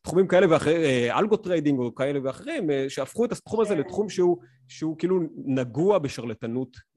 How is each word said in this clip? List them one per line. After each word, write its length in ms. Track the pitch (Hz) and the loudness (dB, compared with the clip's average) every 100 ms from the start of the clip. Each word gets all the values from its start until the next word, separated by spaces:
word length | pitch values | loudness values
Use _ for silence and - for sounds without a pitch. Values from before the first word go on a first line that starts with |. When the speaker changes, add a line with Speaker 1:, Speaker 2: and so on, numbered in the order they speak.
Speaker 1:
תחומים 260 | - 165 190 | -2 2 4
כאלה 240 | 180 190 | 4 6
ואחרים, 300 | 156 147 170 | 4 2 2
אה, 380 | 156 127 120 117 | 2 2 2 0
אלגו 180 | 202 214 | 2 0
טריידינג 420 | 180 175 147 139 | 0 0 2 0
או 160 | 123 - | -2 -2
כאלה 240 | 135 143 | -2 -2
ואחרים, 480 | 131 127 262 320 165 | -4 -6 -8 -4 -2
אה, 140 | 139 135 | 0 -2
שהפכו 360 | 139 135 - 240 | -6 -6 -2 -2
את 60 | |
התחום 300 | 180 - 220 | -4 -6 -2
הזה 120 | 208 | 0
Speaker 2:
כן. 60 | 180 | 0
Speaker 1:
לתחום 300 | 139 - 208 | -2 -4 -4
שהוא, 280 | 185 180 175 - _ - | 2 2 2 -4 _ -20
שהוא 300 | - 156 160 | -8 -6 -2
כאילו 220 | 175 185 160 - 139 | 0 0 -2 -6 -2
נגוע 520 | 131 123 117 185 202 | -2 -2 0 2 2
בשרלטנות 800 | 139 - 117 110 117 120 127 - - | 0 -6 -10 -8 -6 -6 -6 -12 -20